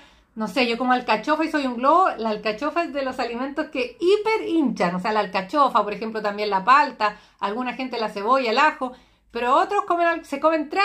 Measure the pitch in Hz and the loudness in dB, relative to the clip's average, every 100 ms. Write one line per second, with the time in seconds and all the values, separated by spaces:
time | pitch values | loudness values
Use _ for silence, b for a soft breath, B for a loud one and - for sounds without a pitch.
0 | B B B - 214 277 240 233 254 254 | B B B -8 -4 0 0 0 2 0
1 | 247 214 247 302 320 311 262 233 262 330 | 2 0 0 0 0 0 -2 0 4 4
2 | 370 - 220 208 220 214 294 320 330 277 | 4 0 -4 -4 -4 -4 -4 -2 -4 -4
3 | 262 254 247 240 269 285 302 269 240 - | -4 -4 -6 -4 -6 -6 -6 -4 -6 0
4 | 339 427 427 440 330 330 254 185 175 180 | 2 4 2 -2 0 0 0 0 -2 -2
5 | 214 214 196 202 185 302 269 226 208 202 | -2 0 0 -2 -2 2 2 2 -2 -4
6 | 220 220 208 202 208 190 185 277 277 233 | -6 -4 -4 -4 -2 0 4 4 4 0
7 | 208 - B B 202 220 247 233 262 233 | -4 -4 B B -6 -4 -6 -6 -6 -4
8 | 214 202 208 269 240 233 302 302 254 247 | -4 -2 2 2 2 4 2 2 -8 -10
9 | B B _ 233 240 294 381 403 403 349 | B B _ -4 2 2 2 0 0 0
10 | 339 330 - 277 311 320 302 370 | 2 0 -6 0 2 2 -2 0